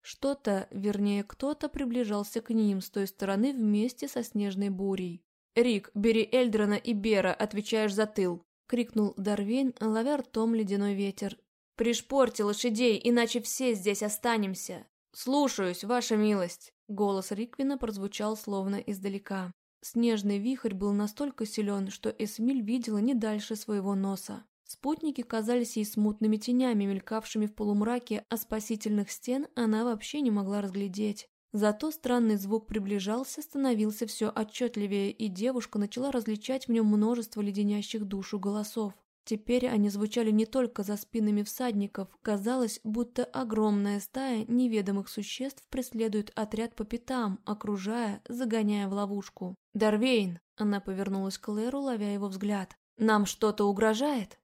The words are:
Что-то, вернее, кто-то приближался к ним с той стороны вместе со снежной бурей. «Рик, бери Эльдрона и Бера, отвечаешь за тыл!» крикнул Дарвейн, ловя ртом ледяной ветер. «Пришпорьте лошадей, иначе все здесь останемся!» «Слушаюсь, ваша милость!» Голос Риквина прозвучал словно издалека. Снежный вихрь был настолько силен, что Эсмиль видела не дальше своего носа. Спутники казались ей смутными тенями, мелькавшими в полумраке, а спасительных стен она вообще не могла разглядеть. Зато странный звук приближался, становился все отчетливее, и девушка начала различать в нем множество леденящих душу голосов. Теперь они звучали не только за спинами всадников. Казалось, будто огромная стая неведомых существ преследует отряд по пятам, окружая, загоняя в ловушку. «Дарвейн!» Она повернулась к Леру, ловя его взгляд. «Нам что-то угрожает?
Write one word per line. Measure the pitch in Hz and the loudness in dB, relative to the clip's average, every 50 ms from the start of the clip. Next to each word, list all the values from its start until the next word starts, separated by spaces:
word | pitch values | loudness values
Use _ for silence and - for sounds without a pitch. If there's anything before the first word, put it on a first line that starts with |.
Что-то, | _ - - _ - 269 277 269 _ 214 202 190 196 - | _ -18 -10 _ -2 -2 -2 0 _ 0 0 0 -2 -6
вернее, | - 196 196 208 202 202 202 208 202 202 202 | -8 -4 -2 -2 0 2 2 2 2 0 -2
кто-то | - - _ 269 277 302 294 - 285 | -6 -8 _ -4 -4 -2 -4 -6 -6
приближался | - 277 277 240 233 247 240 208 208 202 202 - - 226 | -4 -4 -4 -2 0 0 0 0 0 -2 -4 -4 -6 -8
к | 220 - | -4 0
ним | 226 226 214 208 196 190 | 2 2 4 4 2 0
с | 185 - | -4 -4
той | - 208 196 | -4 -4 -4
стороны | 190 - - 196 190 196 196 226 277 277 | -4 -4 -4 -2 0 2 2 2 0 2
вместе | 254 220 208 208 208 214 254 - - 285 269 | 2 2 2 4 4 2 0 -2 -6 -10 -6
со | - 247 226 | -4 -6 -6
снежной | - - 208 208 202 190 190 202 202 | -4 -4 -2 -2 -2 -2 -2 -2 -2
бурей. | 196 185 196 196 190 190 185 175 170 175 _ _ _ _ _ _ _ | -2 -2 -2 -2 -2 -2 -4 -6 -8 -10 _ _ _ _ _ _ _
«Рик, | 226 240 247 220 196 - - _ | 4 6 6 4 2 0 -4 _
бери | 208 202 233 220 220 214 214 | 2 4 6 6 4 4 4
Эльдрона | - 254 254 240 208 214 208 202 208 | 4 4 4 4 4 2 4 4 2
и | - - - | 2 0 -2
Бера, | 233 202 196 220 214 196 185 185 - | -2 0 2 4 4 4 4 2 2
отвечаешь | - 208 208 - 202 214 - 226 220 214 208 196 | 0 -2 -2 -2 -6 -2 0 2 2 2 2 2
за | 202 214 | 2 0
тыл!» | 214 214 - 190 180 175 175 _ _ _ _ _ | 2 2 0 0 0 0 -4 _ _ _ _ _
крикнул | - - 233 233 233 - 214 208 196 - | -2 -2 -2 -2 0 0 0 0 0 0
Дарвейн, | - 190 208 208 202 202 208 233 262 277 254 - - | -2 -2 -2 0 0 0 0 2 2 2 0 0 -2
ловя | 214 220 220 220 233 277 294 | -2 0 0 0 2 0 0
ртом | 285 - - - 220 226 226 233 | -2 -2 -4 -2 0 2 2 2
ледяной | 220 214 190 202 202 202 202 202 | 2 2 0 0 0 2 0 0
ветер. | 190 202 196 196 - 202 196 - _ _ _ _ _ _ _ _ | 0 -2 -2 -2 -4 -8 -8 -8 _ _ _ _ _ _ _ _
«Пришпорьте | - 226 240 233 226 - _ 269 277 262 226 - - 208 | 0 0 2 2 0 -4 _ 4 4 4 4 4 0 0
лошадей, | 202 208 208 - 247 214 214 247 240 214 - | 0 0 0 0 0 2 4 4 4 4 4
иначе | - 240 240 240 233 226 - 240 | 4 4 6 6 4 4 0 -2
все | - - - - 262 247 226 | -2 -2 -4 0 2 2 0
здесь | 190 180 208 202 196 214 | 2 0 0 0 0 -2
останемся!» | 208 208 - - 240 233 220 202 190 185 175 - - 180 - - _ _ _ _ _ _ | -4 -4 -2 0 0 2 2 0 -2 -4 -6 -8 -10 -10 -12 -14 _ _ _ _ _ _
«Слушаюсь, | - - 247 269 285 285 262 - - 190 180 175 - - | -8 -2 2 4 4 4 4 2 0 0 -2 -2 -4 -2
ваша | 202 247 247 233 - 233 | -2 0 0 2 2 2
милость!» | 214 214 214 208 196 180 175 - - - - _ _ _ | 4 4 4 4 2 0 -2 -6 -14 -18 -20 _ _ _
Голос | - 208 196 208 202 196 190 185 - | -10 -2 0 2 2 2 0 -2 -4
Риквина | 208 196 233 240 - - 269 269 285 254 | -4 -4 -6 -8 -4 -2 -2 -2 0 -2
прозвучал | - 226 208 196 196 202 - - 208 214 226 | -4 -4 -4 -4 -6 -6 -6 -4 -4 -4 -4
словно | 214 - 214 202 196 190 98 101 | -6 -6 -4 -4 -2 -2 -2 -2
издалека. | 98 - - 208 190 190 202 196 196 - - 196 190 185 180 - _ _ _ _ _ | -4 -4 -6 -8 -4 -4 -6 -6 -6 -8 -6 -6 -6 -6 -8 -12 _ _ _ _ _
Снежный | - - - 233 233 233 226 208 196 208 202 | -18 -4 0 4 4 4 4 4 2 0 0
вихрь | 202 202 247 269 247 - 226 196 | 2 0 -2 -2 -2 -2 -4 -2
был | 185 202 202 202 | 0 0 0 2
настолько | 202 208 208 - - 294 285 262 - 220 | 2 0 -2 -2 -4 -4 -4 -4 -6 -6
силен, | 214 - 214 208 202 202 196 196 190 | -4 -2 -2 -2 0 0 -2 -2 -6
что | 196 - - 220 | -8 -6 -6 -6
Эсмиль | - - 214 208 - - 220 247 277 262 | -4 -4 -6 -6 -4 -2 0 2 2 0
видела | 214 202 240 262 226 233 214 202 | 0 0 -2 -2 -2 -2 0 2
не | 208 254 277 | 2 2 2
дальше | 226 220 220 214 208 208 - 226 | 2 0 0 -2 -4 -4 -6 -8
своего | 214 - - 208 202 190 196 202 | -8 -4 -2 -2 -2 0 0 0
носа. | 196 196 196 196 190 - - 202 - - _ _ _ _ | 0 0 0 -2 -4 -8 -12 -14 -14 -16 _ _ _ _
Спутники | - - _ - 277 320 320 320 302 269 - | -20 -18 _ -2 -2 -2 0 -2 -4 -4 -4
казались | 233 - 240 220 214 226 240 247 233 226 - | -6 -2 -2 -2 0 2 2 2 0 0 -2
ей | 220 208 | -4 -4
смутными | 208 - 220 208 214 208 - 220 214 214 | -2 0 2 2 2 2 2 2 2 2
тенями, | 214 - 247 247 247 262 247 233 208 202 | 2 2 2 2 4 4 4 2 2 2
мелькавшими | 196 196 190 - - 220 220 220 - - 220 214 | 0 -2 -4 -4 -4 -6 -6 -6 -4 -2 -2 -2
в | 208 214 | -2 -2
полумраке, | - 214 208 208 208 208 226 240 247 240 - 214 208 - _ | -2 0 2 2 2 2 2 0 -2 -2 -4 -6 -6 -4 _
а | 226 | -6
спасительных | 226 - _ 220 220 214 - 226 214 - 214 214 208 202 - | -6 -4 _ -6 -6 -2 -4 -4 -2 0 0 0 0 0 -2
стен | - - - 247 254 269 302 - _ | -6 -10 -4 -2 -2 -2 -2 -4 _
она | - 240 220 214 220 233 | 0 2 2 2 2 2
вообще | 247 226 214 - - - 302 | 0 -2 -2 -6 -8 -4 0
не | 285 240 | 2 2
могла | 208 208 196 190 202 208 | 2 2 0 0 -2 -2
разглядеть. | 202 196 185 202 202 196 180 202 214 208 202 - - _ _ _ _ _ - | -2 -2 -4 -4 -4 -4 -2 -2 -2 -2 -2 -6 -10 _ _ _ _ _ 0
Зато | 208 208 214 208 208 302 311 | 2 4 4 2 2 -4 -6
странный | 302 - - 247 247 247 233 220 214 | -6 -4 -2 0 2 4 4 4 4
звук | 202 196 196 220 220 220 | 2 0 0 -2 -2 -2
приближался, | - 208 220 196 196 208 202 185 202 220 247 269 - - 311 | -2 -4 -4 -2 0 -2 -2 -2 -2 -2 -4 -4 -6 -10 -12
становился | 294 - - 277 269 262 240 208 214 214 214 - 240 | -12 -8 -4 0 2 2 2 2 2 0 0 -4 -6
все | 214 - - 220 214 - | -6 -2 -2 -2 -2 0
отчетливее, | - 220 214 - - 247 233 233 214 202 196 202 202 196 202 | -4 -6 -4 -4 -4 -4 -2 -2 -2 -2 0 0 0 0 -2
и | - - 220 208 | -2 -4 -6 -6
девушка | 180 180 214 254 262 247 214 - - 208 | -4 -2 -2 -2 -2 -2 -6 -4 -2 -2
начала | 202 208 - 240 262 277 | -2 -2 -2 -4 -4 -2
различать | 262 247 220 220 214 208 - - 262 262 - | -2 -2 -2 -2 -4 -4 -4 -4 -4 -4 -2
в | - | 0
нем | 226 226 220 | 2 4 4
множество | 208 208 208 214 226 247 240 220 - - 214 | 4 4 4 4 4 2 0 -2 -6 -6 -4
леденящих | 208 202 190 202 208 202 208 208 208 - - 220 214 | -4 -2 0 0 0 0 0 -2 -4 -4 -6 -6 -6
душу | 190 202 196 190 - - 202 | -6 -6 -8 -6 -6 -6 -4
голосов. | 185 202 202 214 208 208 - 233 214 202 - _ _ _ _ _ _ | -2 -2 -2 -2 -4 -4 -4 -4 -4 -4 -6 _ _ _ _ _ _
Теперь | - 226 214 - - 240 247 240 | -4 -4 -4 0 2 2 2 4
они | 254 240 208 208 208 | 2 2 4 2 2
звучали | 190 202 214 214 - 240 226 220 | 2 -2 -4 -2 0 0 2 4
не | 214 214 220 | 4 4 2
только | 220 - 262 247 240 240 - 196 | 2 2 0 0 0 -2 -6 -4
за | 196 208 | -4 -4
спинами | 202 - _ - 226 214 208 208 208 208 | -6 -8 _ -2 0 2 2 2 0 0
всадников. | 208 - - 254 247 214 202 202 202 - 202 190 - - _ | -4 -6 -4 -4 0 0 0 -2 -2 -4 -8 -10 -10 -12 _
Казалось, | _ 220 208 202 196 233 254 262 247 220 - - - | _ -2 -2 0 0 0 0 0 0 -2 -2 -6 -6
будто | 220 214 233 240 240 _ - 247 | -4 -2 -2 -2 -2 _ -4 -4
огромная | - - 262 262 226 214 214 214 214 208 202 202 202 202 202 | -2 -4 -6 -4 0 0 2 4 4 4 2 2 0 -2 -2
стая | - - - 262 269 269 240 220 220 | -6 -6 -8 -6 -4 -2 -2 -2 0
неведомых | - 233 247 254 247 220 214 196 202 196 196 196 | 2 2 2 4 4 2 0 0 0 -2 -2 -4
существ | - - 220 202 - - - 254 277 269 - - _ | -6 -8 -8 -8 -8 -6 -6 -6 -8 -8 -12 -14 _
преследует | - 262 247 - - 220 226 220 208 214 208 - - | -6 -6 -6 -4 -4 -2 -2 0 0 -2 -4 -4 -6
отряд | - 214 214 - 214 226 233 - | -6 -6 -4 -4 -4 -4 -6 -6
по | - 214 | -10 -8
пятам, | 214 233 233 240 - 262 247 226 202 190 - _ | -6 -6 -8 _ -4 -4 -2 -2 -2 -4 -4 _
окружая, | - 208 208 - 208 208 190 185 208 226 240 233 208 202 - _ | -6 -6 -4 -2 -4 -4 -2 -2 -4 -2 -2 -2 -4 -4 -8 _
загоняя | - 240 240 262 220 226 226 214 208 208 202 202 190 | -10 -6 -4 -2 0 2 2 2 2 2 0 0 -2
в | 196 | -2
ловушку. | 202 202 196 202 202 196 - _ - 190 180 185 _ _ _ _ | -2 -2 -2 -4 -6 -6 -8 _ -10 -10 -10 -10 _ _ _ _
«Дарвейн!» | 208 220 214 208 208 240 262 254 226 202 180 170 170 _ _ _ | 4 4 4 6 4 4 4 4 4 2 0 -4 -8 _ _ _
Она | - 214 208 202 202 | -2 0 0 0 0
повернулась | - 202 190 185 196 190 196 196 190 190 190 | -2 -6 -4 -4 -2 -2 -2 -2 -2 -4 -6
к | - - - | -6 -8 -6
Леру, | 208 214 220 247 262 277 | -4 -2 -2 -2 -2 -2
ловя | 277 269 240 214 208 202 202 | -2 -2 -2 -2 -2 -4 -2
его | 202 202 | -4 -4
взгляд. | 202 190 190 202 202 208 196 185 - - _ _ _ _ | -6 -6 -4 -2 -2 -2 -2 -4 -8 -14 _ _ _ _
«Нам | - 214 220 214 208 202 | 2 4 6 6 6 4
что-то | 190 - - 220 214 208 214 208 | 0 0 2 2 2 4 4 2
угрожает? | 202 196 196 220 220 220 220 277 302 285 247 190 - - _ | 2 4 4 4 4 4 2 0 0 0 -2 -4 -6 -12 _